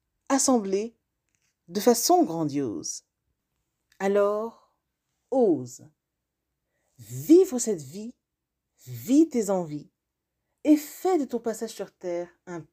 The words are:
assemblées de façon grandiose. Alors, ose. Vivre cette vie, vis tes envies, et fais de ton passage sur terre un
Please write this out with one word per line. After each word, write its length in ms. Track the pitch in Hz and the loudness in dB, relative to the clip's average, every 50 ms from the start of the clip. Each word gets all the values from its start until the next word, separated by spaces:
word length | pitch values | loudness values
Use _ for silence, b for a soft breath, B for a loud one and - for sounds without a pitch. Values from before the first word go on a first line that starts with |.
| _ _ _ _ _ - | _ _ _ _ _ -2
assemblées 640 | 277 269 - 277 254 233 196 196 190 196 220 233 - _ _ _ _ _ _ _ _ _ _ _ _ _ _ | 0 2 2 2 2 2 0 0 -2 -2 -4 -4 -10 _ _ _ _ _ _ _ _ _ _ _ _ _ _
de 140 | - 170 208 | -10 -6 0
façon 420 | 202 247 233 240 - - 349 359 311 | 2 2 2 4 4 4 4 4 4
grandiose. 800 | - 160 165 160 143 131 143 139 117 98 78 - - - - - _ _ _ _ _ _ _ _ _ _ _ _ _ _ _ _ _ _ - | 2 0 -2 -4 -2 -2 -4 -4 -4 -4 -6 -8 -10 -12 -12 -14 _ _ _ _ _ _ _ _ _ _ _ _ _ _ _ _ _ _ -6
Alors, 760 | 190 196 202 202 202 202 208 208 220 233 - _ _ _ _ _ _ _ _ _ _ _ _ _ _ - | -2 0 2 2 2 2 0 -2 -6 -8 -12 _ _ _ _ _ _ _ _ _ _ _ _ _ _ -2
ose. 540 | - 269 240 202 160 131 127 123 - - 123 - _ _ _ _ _ _ _ _ _ _ _ _ _ _ _ _ _ _ _ _ _ | 0 2 4 2 2 0 -4 -10 -16 -20 -20 -20 _ _ _ _ _ _ _ _ _ _ _ _ _ _ _ _ _ _ _ _ _
Vivre 640 | - - 98 123 131 143 - 320 370 381 - 262 247 | -20 -20 -16 -14 -2 4 6 6 6 6 4 0 -4
cette 220 | - 226 208 160 | -4 -4 -4 -6
vie, 320 | 139 131 156 202 214 240 - _ _ _ _ _ _ _ _ _ _ _ _ _ - | -8 -14 -16 -14 -14 -16 -16 _ _ _ _ _ _ _ _ _ _ _ _ _ -18
vis 420 | 127 123 117 117 175 262 302 330 | -16 -16 -10 -2 2 4 4 4
tes 220 | 320 - 240 208 190 | 4 2 -2 -2 0
envies, 420 | 196 185 175 151 147 143 - _ _ _ _ _ _ _ _ _ _ _ _ _ _ _ - | -2 -2 -2 -6 -8 -12 -12 _ _ _ _ _ _ _ _ _ _ _ _ _ _ _ 2
et 140 | 277 302 | 4 4
fais 400 | 302 - - - - - 370 370 | 4 2 -4 -10 -4 -2 0 2
de 80 | 320 269 | 0 0
ton 160 | 240 - 226 | -2 -6 -6
passage 300 | 233 233 214 214 226 214 | -6 -6 -6 -6 -8 -10
sur 220 | - - 196 - _ | -10 -12 -14 -14 _
terre 360 | _ - 180 175 175 175 170 _ _ - | _ -10 -8 -6 -6 -8 -10 _ _ -16
un 160 | 180 175 165 156 _ | -14 -14 -14 -14 _